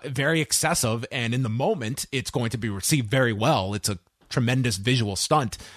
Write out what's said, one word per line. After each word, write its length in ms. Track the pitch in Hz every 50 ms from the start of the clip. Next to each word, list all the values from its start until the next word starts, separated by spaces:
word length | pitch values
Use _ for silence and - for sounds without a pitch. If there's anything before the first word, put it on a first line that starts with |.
| -
very 360 | 151 131 139 139 147 165 160
excessive, 640 | 147 - - - - 156 175 - - 113 113 117 117 -
and 240 | - 131 117 113 120
in 80 | 131 131
the 60 | 110
moment, 580 | 110 120 143 202 226 160 110 107 143 - - -
it's 200 | - 127 - -
going 180 | - 131 117 113
to 80 | -
be 120 | 113 104 110
received 420 | 101 98 - - 160 143 117 104
very 220 | 131 131 131 117 110
well. 420 | 101 113 147 156 110 92 98 104
It's 140 | 104 - -
a 100 | 101 87 _ _ _ _ _ -
tremendous 480 | - 147 120 120 127 131 123 120 104
visual 380 | 95 101 120 131 123 113 101 95
stunt, 420 | - - - - 151 131 107 - - - - -